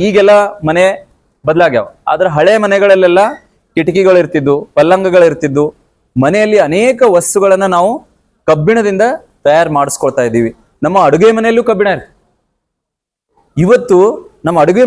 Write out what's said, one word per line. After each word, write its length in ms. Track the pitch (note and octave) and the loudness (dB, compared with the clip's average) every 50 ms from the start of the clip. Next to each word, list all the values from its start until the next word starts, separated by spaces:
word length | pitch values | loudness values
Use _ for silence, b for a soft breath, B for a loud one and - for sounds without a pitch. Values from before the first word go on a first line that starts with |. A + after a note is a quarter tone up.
| F3+ | -2
ಈಗೆಲ್ಲ 280 | G#3+ F#3+ G#3 G3 G3+ G#3 G#3 G3+ G3+ G#3 - D#3 D#3 | 0 0 2 4 4 4 4 2 0 -4 -6 -6 -4
ಮನೆ 180 | D#3+ F3 F#3 F#3+ G3 G3 - _ _ _ _ _ _ _ _ D3 | -2 0 0 0 -2 -4 -12 _ _ _ _ _ _ _ _ -2
ಬದಲಾಗ್ಯಾವ, 400 | D#3 E3 F3 D#3+ B2+ A2+ G2+ - - _ _ - | 0 0 0 0 0 -2 -4 -4 -12 _ _ -6
ಆದ್ರೆ 220 | D3+ D#3 F#3 F#3 | -4 -2 -2 -2
ಹಳೆ 280 | D3+ D3+ D#3+ F#3+ G#3+ A3 G#3+ | 0 0 2 2 2 2 0
ಮನೆಗಳಲ್ಲೆಲ್ಲ 540 | G3 G3 G3+ G3+ G3+ G3 F#3+ F#3 F3 F3 F#3 G3+ A#3 D4 - _ _ _ _ _ _ _ | 0 0 0 2 2 2 4 2 2 2 2 0 0 -2 -8 _ _ _ _ _ _ _
ಕಿಟಕಿಗಳು 420 | E3 D#3+ E3 D#3+ F#3+ F#3+ F#3+ F#3 F3+ D#3+ | -4 -4 -2 -2 0 2 2 2 2 0
ಇರ್ತಿದ್ವು, 340 | D3 - D#3 C3+ C#3 C#3+ D3 - - _ D3 | 0 -4 -4 -2 -2 -2 -2 -4 -4 _ -2
ಪಲ್ಲಂಗಗಳು 480 | D3+ E3 F#3 F#3 F#3+ F#3+ F3+ F#3 F3 E3 | 0 2 0 0 0 0 2 2 2 2
ಇರ್ತಿದ್ವು. 340 | D3 - - D3 C3+ C#3+ D3 D#3 - _ _ _ _ _ _ _ _ B2 C3+ | 2 -2 -6 -4 -2 -2 -4 -4 -6 _ _ _ _ _ _ _ _ -2 -2
ಮನೆಯಲ್ಲಿ 360 | D3 F3+ G#3+ G#3+ G#3+ G#3+ G#3 E3+ C#3+ | 0 0 0 0 2 2 0 0 0
ಅನೇಕ 340 | D#3+ F#3+ A3 B3+ C4 - C4 A3+ F3+ | 0 -2 0 -2 0 0 0 2 2
ವಸ್ತುಗಳನ್ನ 520 | F3 E3 - - G3+ F#3+ G3 F#3+ F#3 G3 F#3+ F3+ | 0 -2 -2 -2 -2 0 0 0 0 0 -2 0
ನಾವು 160 | F3 F3 G#3 A#3+ D#4 - _ _ _ _ _ _ _ _ - | 0 0 -2 -4 -6 -10 _ _ _ _ _ _ _ _ -2
ಕಬ್ಬಿಣದಿಂದ 520 | D#3 D3+ D3+ F#3 A3+ A#3 G#3+ G3+ F#3+ F#3+ A3 A#3+ A3+ - - _ _ _ _ | -2 0 0 0 0 0 0 -2 -2 -2 -2 -2 -2 -6 -12 _ _ _ _
ತಯಾರು 260 | C#3+ D3 D#3+ E3+ D#3+ D3+ C#3+ | 0 0 0 0 0 -2 -4
ಮಾಡಿಸ್ಕೊಳ್ತಾ 440 | C#3+ C#3 - - - C#3 B2 - | -4 -4 -4 -4 -4 -4 -2 -2
ಇದ್ದೀವಿ. 340 | B2 A#2 A2+ A#2+ A#2 A2+ - - _ _ _ _ - | -4 -2 -2 -2 -2 -2 -6 -10 _ _ _ _ -6
ನಮ್ಮ 140 | D#3 F#3 G3 F3 D3 | -2 0 0 2 2
ಅಡುಗೆ 240 | C#3+ E3 F#3+ A3+ | 2 2 2 2
ಮನೆಯಲ್ಲೂ 320 | A3+ A3 A3 A#3 A#3 A#3 A#3 | 2 2 -2 0 -2 0 0
ಕಬ್ಬಿಣ 240 | A#3 A3 F#3+ G3+ G3+ | -2 -2 -2 -2 -2
ಇರ್ತದೆ. 280 | F3+ C3+ - - _ _ _ _ _ _ _ _ _ _ _ _ _ _ _ _ _ _ _ _ _ _ _ _ _ _ _ _ _ C#3+ | -4 -6 -8 -14 _ _ _ _ _ _ _ _ _ _ _ _ _ _ _ _ _ _ _ _ _ _ _ _ _ _ _ _ _ -4
ಇವತ್ತು 400 | E3 F#3 A#3+ A3+ F#3+ - G3 F3+ F#3+ A3 C#4+ - - - _ _ - | 0 0 0 0 0 0 2 2 2 0 -2 -4 -12 -20 _ _ -8
ನಮ್ಮ 120 | E3 F3 E3 | -4 0 0
ಅಡುಗೆ 240 | D3 D3+ F#3 A3 B3+ | 0 2 2 2 2